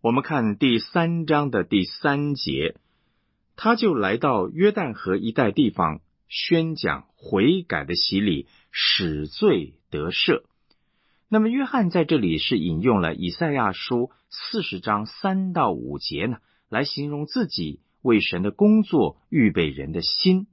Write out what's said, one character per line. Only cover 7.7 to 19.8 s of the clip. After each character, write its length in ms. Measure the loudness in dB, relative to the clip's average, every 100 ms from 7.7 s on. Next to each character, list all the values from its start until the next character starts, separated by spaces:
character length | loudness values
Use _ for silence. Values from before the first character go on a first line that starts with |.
| -6
的 120 | -4 -2
洗 240 | 0 0
礼， 260 | 0 0 -4 _ _
使 560 | -4 -2 0 -2 -4 -6
罪 480 | 0 2 2 -2 _ _
得 200 | -6 -4
赦。 340 | -2 0 0 _ _ _ _ _ _ _ _ _
那 120 | 2
么 80 | 2
约 160 | 0
翰 260 | -2 0 2
在 140 | 2
这 140 | 2 2
里 200 | 2 0
是 180 | 0 0
引 240 | 0 0
用 200 | 2 2
了 160 | 2 -2
以 140 | -6
赛 200 | -4 -2
亚 220 | 0 0
书 400 | -2 -4 -2 -2 _ _
四 340 | -16 -8 -6
十 160 | -6 -6
章 280 | -2 -2 -4
三 460 | -6 -4 -2 -2
到 200 | 0 0
五 260 | -2 -6 -10
节 280 | -8 -4 -4
呢， 100 | -6 _ _ _
来 160 | -4
形 260 | -4 -6 -8
容 160 | -8 -6
自 220 | -4 -4
己 320 | -4 -8 -10 _ _
为 200 | 2 2
神 220 | 2 -2
的 100 | -4
工 320 | 2 4 6
作 360 | 4 2 2 -2 _
预 220 | 2 4
备 160 | 4 -2
人 240 | -2